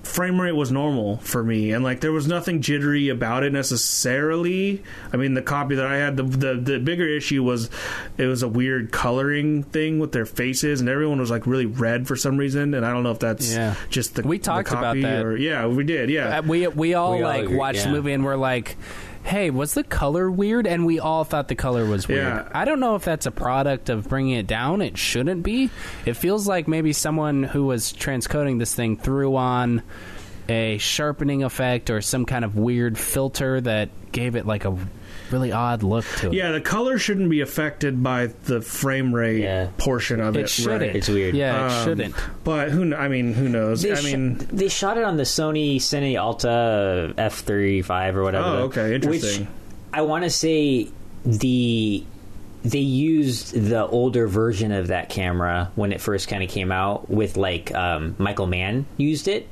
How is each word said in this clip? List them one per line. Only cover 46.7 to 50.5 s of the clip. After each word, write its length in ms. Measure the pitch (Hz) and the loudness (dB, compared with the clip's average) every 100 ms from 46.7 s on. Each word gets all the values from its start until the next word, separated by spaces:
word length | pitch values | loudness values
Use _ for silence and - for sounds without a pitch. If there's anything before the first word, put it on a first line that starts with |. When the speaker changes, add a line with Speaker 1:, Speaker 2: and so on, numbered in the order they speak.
| 107 98 90 82 - | 4 2 2 0 0
Speaker 3:
F 220 | 110 - | -2 -2
thirty-five 760 | - 101 101 98 92 90 95 95 | -2 2 4 2 0 0 0 0
or 40 | |
whatever. 220 | 95 95 - | 2 2 0
Speaker 1:
Oh, 80 | 143 127 | 0 0
okay, 280 | 123 110 | 0 0
interesting. 480 | 123 147 160 107 101 | 0 2 0 0 -2
Speaker 3:
Which 60 | 101 - - - - | -4 -8 -12 -14 -8
I 80 | 147 | -2
wanna 280 | 156 156 175 | 0 0 0
say 600 | - 160 | 0 2